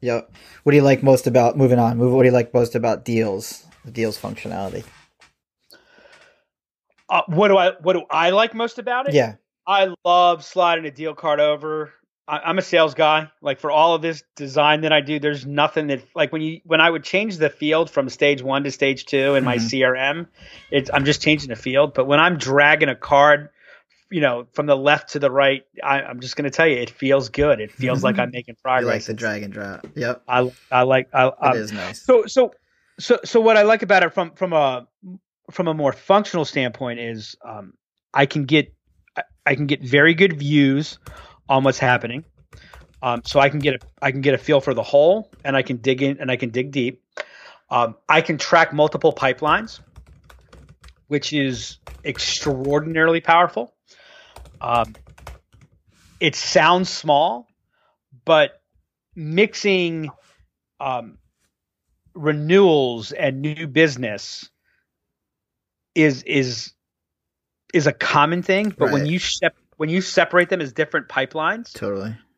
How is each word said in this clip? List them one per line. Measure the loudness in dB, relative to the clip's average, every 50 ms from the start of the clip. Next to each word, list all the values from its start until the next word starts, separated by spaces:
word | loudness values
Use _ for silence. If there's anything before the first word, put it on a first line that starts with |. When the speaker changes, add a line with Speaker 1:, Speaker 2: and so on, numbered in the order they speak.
Speaker 1:
Yep. | -2 -2 -4 -4 -4 _ -20 -20 -20 -20 -20 -4
What | _ 4
do | 4
you | 6 6
like | 6 4 4
most | 4 4 4 4 4
about, | 2 2 4 4 4 2 2
moving | 2 4 4 4
on, | 2 2 2 0
move, | 0 2 2
what | 4
do | 2 4
you | 4
like | 2 0 0 0
most | -2 -2 0 -2
about | -4 -2 -2 -4 -4 -4
deals, | -4 -2 -2 -2 -2 -4 -6 -8 -10 -14 -16 _ _ _ _ _
the | -18
deals | -8 -6 -6 -6 -6
functionality? | -8 -10 -12 -12 -10 -12 -12 -10 -8 -8 -8 -10 -12 -14 -14 _ _ _ _ _ _ _ _ _ _ _ _ _ _ _ _ _ _ _ _ _ _ _ _ _ _ _ _ _ _ _ _ _ _ _ _ _ _ _ _ _ _ _ _
Speaker 2:
Uh, | -2 -2 -2 -2
what | 0 2 4 4
do | 4 4
I, | 4 2 0 -2
what | -2 -2 -2
do | -2 -2 _
I | -2 0 2 2
like | 2 2 0 0 -2
most | -6 -6 -6 -6 -10
about | -8 -6 -4 -4 -4 0
it? | 2
Speaker 1:
Yeah. | 2 0 0 -4 _ _ _ _ _ _
Speaker 2:
I | 0 2 2 2 0 -2 -6 _
love | 2 4 6 6 4 2 0 -4
sliding | -10 -2 0 2 2 2 0 -4
a | -8
deal | -12 -10 -10 -10 -10
card | -6 -2 -2 0 2
over. | 2 0 0 -2 -4 -8 -8 -8 -8 -10 _ _ _ _ _ _ _ -8
I, | -8 -6
I'm | -4 -2 -2 -2
a |
sales | -2 0 4 4 4 4 2
guy. | 2 2 2 2 2 -2 -4 _ _
Like, | -8 -8 -8 -6
for | -6 -2
all | 2 4 4 4 4
of | 0
this | -2 -4 -6 -8 _ _ _
design | -14 -12 -6 0 2 4 4 4 2
that | 2 2
I | 2 2
do, | 0 0 -6 -4
there's | -2 -4 -4 -4 -8
nothing | -8 -2 0 0 0 0 -2 -2 -2
that, | -4 -6 -6 _ _
like, | -4 -4 -2 -2
when | -6
you, | -6 -6 -8 -10 _
when | -2 2 4
I | 4 4
would | 4 0 -6
change | -2 -2 -2 -2 -2 -4 -2
the | -2 -2
field | -2 _ -2 0 0 0 0 -2
from | -2 -4 -4 -4
stage | -2 0 2 2 2 0
one | -2 -4 -4 -2 -2
to | -4
stage | -4 -2 -2 -2 -2 -4 -8
two | -4 -2 0 0 2 2
in | 2 0
my | 0 -2 -2
Speaker 1:
Mm-hmm. | -2 -4
Speaker 2:
C | -2 0 0
R | 0 0
M, | 0 -2 -4 -4 -6 -10 _ _ _ -20 -20 -20 -20 -16 _
it's, | -2 -2 -2 0 -2
I'm | -2 0
just | 0 -2 0
changing | 2 0 0 0 -2 -8
the | -12
field. | -10 -8 -4 0 0 0 0 0
But | -2 0 2
when | 2 2
I'm | 4 2 0 -2
dragging | -4 -2 0 2 4 4 4 2 2 -2
a | -2
card, | -6 -4 2 4 6 6 6 4 2 0 -10 _ _ _ _ -20 _ _ _ _ _ _ _
you | -4 -2
know, | 0 0 -2 -2 -8 _ _
from | -6 0 0
the | 0
left | 2 4 2 2 2 0 _
to | -8 -2
the | -2 0
right, | 2 4 2 2 2 0 _ _ _ -10
I, | -4 -4 -4 -4
I'm | -4 -8 -12 -12
just | -12 -12 -8
gonna | -6 -6 -6
tell | 0 2 2 2
you, | 2 0
it | -4 -8
feels | -10 _ -2 0 0 0 0 -2
good. | -4 -2 2 2 2 0
It | -2 -12
feels | -10 -6 -4 -4 -2 0 0
like | 0 0 0
I'm | -4 -4
Speaker 1:
<laughs> | -6
Speaker 2:
making | -12 -14 -14 -20
Speaker 1:
You | _ _ -2
like | 0 0 0
Speaker 2:
progress. | 0 -4 -4 -4 -8
Speaker 1:
the | -10
drag | -6 -6 -6 -6 -6 -10
and | -12 -12
drop. | -12 -12 -12 -14 -14 -16 -16 -10
Yep. | -8 -6 -6 -6 -8 _ -2
Speaker 2:
I, | 0 0 0 -2 -4 _ _ _
I | 0 0 2
like, | 4 2 0 0 _ 0
I, | 0 0 0
Speaker 1:
It | 0 _
Speaker 2:
um, | 0 0 0 0
Speaker 1:
is | -4 -8
nice. | -10 -10 -10 -12 -12 -14
Speaker 2:
so, | 0 2 4 4 4
so, | 2 2 0 0 0 0 _ _ _ _ _ _ _ _ _
so, | -2 -2 -2 -2 -2
so | -2 0 2
what | 4 6 6
I | 6
like | 6 4 4 2 2
about | 2 2 4 4
it | 2 0
from, | -4 -6 -6
from | _ _ -6 -2 0
a, | 2 2 2 -2 -4 -10 _ _ _ _ -20 -20 -20 _ _ _ _ _ -20
from | -8 -6 -4 -4
a | -2
more | -2 -2 -2 -2
functional | -4 0 2 2 2 2 0 -4 -4 -6
standpoint | -4 -4 -4 -4 -4 -4 -8 -10 -10 -8 -10
is, | -10 -10 -10 -12 -14 -16 -18 _ _
um, | -18 -16 -16 -18 -20 _ _ _ _ _ _ _ _ 0
I | 0 0
can | 0 0 -4 -2
get, | 2 2 2 2 0 _ _ _ _ _ _ _ _ _
I, | -14 -14 _ _ _ _
I | -2 -2
can | -2 -2 -4
get | -4 -6
very | -4 0 2 4 4 4 4
good | 4 2 2 2 -2
views | -6 0 2 4 4 4 2 0 -4 -6 -10 _ _ -20 -20 -20 -20 -20 _ _ _ _
on | 0 2 2
what's | 2 0 0
happening. | 0 0 0 0 -2 -6 -10 -12 -14 _ _ _ _ _ _ -20 _ -20 -20 -20 -20 _ _ _
Um, | -6 -6 -6 -6 -6
so | -2 2 2
I | 2 2
can | 2 0
get | -2 -2 -2
a, | -4 -8 -18 _ _
I | -6 -6
can | -4 -2
get | 0 0 0
a | 0
feel | 0 0 0 0
for | 2 0 -4
the | -4 -4
whole, | 2 4 4 6 6 4 2 -2 _ _ _ _
and | -2 -2
I | -2
can | -2 -2 -6 -4
dig | -2 -2 0 0
in, | 0 -2 -2 -4
and | -4 -6
I | -4
can | -4 -6 -6
dig | -4 -6 -6 -4
deep. | -4 -4 -4 -4 -6 _ _ _ _ -16 -16 -16 -18 -20 -20 -20 -20 _ _ _
Um, | -2 0 0 0 -4 _ _ 0
I | 2 2
can | 2 0 -4 -6
track | -2 2 4 4 4 4 2
multiple | 2 2 2 2 2 0 0 0
pipelines, | 2 -2 -2 -2 -2 0 0 0 0 -2 -6 -16 -20 -20 _ _ -20 -20 _ -20 _ _ _ -20 _ _ _ -20 -20 -20 _ -20 _ _ -20 _ _ _ _
which | -4 -4 -4 -2
is | -4 -2 -2 -2 -4 -6 -10 -14 -18 _ _ -20 -20 -14 -10
extraordinarily | -10 -8 -6 -6 -6 -6 -4 -4 -4 -4 -4 -2 0 0 0 0 0 0 2 2 2 2 0
powerful. | 2 4 4 4 4 2 0 -6 -8 -8 _ _ _ _ _ _ -20 -20 -20 -20 -20 _ _ -20 -20 -20 _ -12
Um, | -6 -2 0 0 0 -2 -6 -20 -20 _ -20 -20 -20 -20 -20 -20 _ _ _ _ _ _ _ _ _ _ _ _ _ _ _ _
it | -2 -2 -2
sounds | -2 -8 0 2 4 4 4 4 2 0 -4
small, | -6 -10 -2 0 2 2 2 0 -2 -6 -12 _ _ _ _ _ _ _ _ _ _ _ _ _ _ -16 _
but | 2 4 4 4 2 -2 _ _ _ _ _ _ _ _ _ _ _ _
mixing, | -12 -10 -6 0 0 0 0 0 -4 -2 0 0 0 0 -2 -4 -6 -8 -10 -12 _ _ _ _ _ _ _ _ _ _ _ _ _
um, | -8 -8 -6 -8 -8 -12 -20 _ _ _ _ _ _ _ _ _ _ _ _ _ _ _ _ _ _ _ _
renewals | -6 -2 -2 -2 -2 0 2 4 6 6 6 4 4 2 0 -2 -6 -10 -12
and | -10 -4 -4 -4 -4 -4
new | -6 -6 -6 -6 -10 -4
business | 2 2 2 2 2 -4 -8 -8 -8 -10 -12 -14 -16 -16 -18 -20 _ _ _ _ _ _ _ _ _ _ _ _ _ _ _ _ _ _ _ _ _ _ _ _ _ _ _ _ _
is, | 2 2 2 2 0 -6
is, | -4 -2 -2 -2 -2 -4 -10 -12 -16 _ _ _ _ _ _ _ _ _ _ _ _ _ _ _ _ _ _ _ _ -2
is | 0 0 0
a | -2
common | _ -6 0 2 2 2 2 0 -4 -2
thing. | -2 -2 0 0 -4 -2 -2
But | -2 0
when | 0 -2 -2
Speaker 1:
Right. | -2
Speaker 2:
you | -4 -4
sep-, | -4 -6 -6 -2 -2 -4 -4 _ _ _ _ _
when | -6 -2
you | -2 -2
separate | -4 -2 0 0 0 2 2 0 2 2
them | -2 -6
as | -6 -8 -4
different | -6 -6 -4 -4 -6 -6 _
pipelines, | -4 -4 -4 -4 -6 -6 -4 -4 -4 -6 -10 -18 -14
Speaker 1:
Totally. | -10 -8 -8 -8 -8 -8 -10 -12 -12 _ _ _